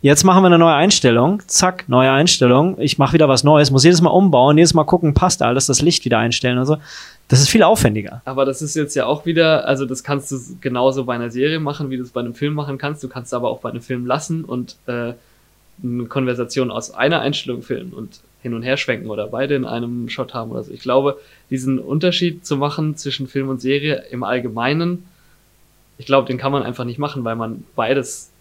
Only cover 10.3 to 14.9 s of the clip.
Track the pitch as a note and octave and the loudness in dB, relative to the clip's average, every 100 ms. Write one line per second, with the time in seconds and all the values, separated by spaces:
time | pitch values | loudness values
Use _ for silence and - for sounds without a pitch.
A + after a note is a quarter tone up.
10.3 | C3+ A#2 B2 C#3 B2 C3 C3+ B2+ A#2+ A#2+ | -12 -12 -10 -8 0 0 0 -4 -6 -6
11.3 | A#2 C#3+ D#3+ D3+ C#3+ C#3+ C3 B2 B2 A#2 | -2 -2 -2 -6 -6 -8 -8 -8 -8 -8
12.3 | A#2 D3 D3+ C#3+ C3+ C#3+ D3+ C3 C3 A#2+ | -6 -6 -4 -8 -8 -8 -8 -12 -14 -8
13.3 | B2 A#2+ - A#2+ A#2 - B2+ B2 C3+ D3+ | -4 -4 -6 -8 -10 -8 -8 -4 -4 -4
14.3 | D#3+ D#3+ B2 A#2+ - - | -8 -6 -8 -8 -14 -10